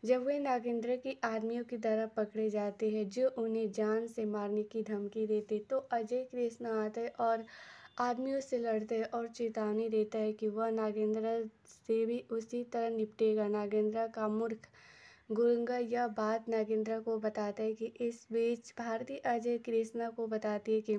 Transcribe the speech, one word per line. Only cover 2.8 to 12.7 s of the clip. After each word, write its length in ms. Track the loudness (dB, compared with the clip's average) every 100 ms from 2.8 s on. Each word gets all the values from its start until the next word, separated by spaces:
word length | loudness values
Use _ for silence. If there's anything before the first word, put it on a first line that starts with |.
| -2
हैं, 180 | 0 -2
जो 200 | 0 0 2
उन्हें 320 | 0 0 0
जान 340 | 0 2 2 -2
से 180 | -4 -2
मारने 360 | -2 -2 -2
की 200 | -2 -4
धमकी 440 | -4 -4 -4 -2 0
देते, 320 | 0 0 -4
तो 180 | -2 -4 -2
अजय 320 | -4 0 -4 -4
कृष्णा 500 | -2 -2 -2 -4 -2
आते 220 | -2 -2 -6 0
और 240 | 0 0 -2 -16 -20 -20 -20 -2
आदमियों 420 | 0 0 0 -2
से 180 | 0 -2
लड़ते 400 | 2 0 0 -2
हैं 120 | 0
और 180 | -2 -4
चेतावनी 600 | -2 -2 0 0 2 2
देता 300 | 2 2 0
है 140 | 0
कि 160 | 0 -2
वह 220 | 0 0
नागेंद्र 680 | 2 0 2 2 2 0 0 -2 -10 -20
से 380 | -20 0 2 2
भी 180 | 0 -2
उसी 340 | -6 -4 -6
तरह 260 | -4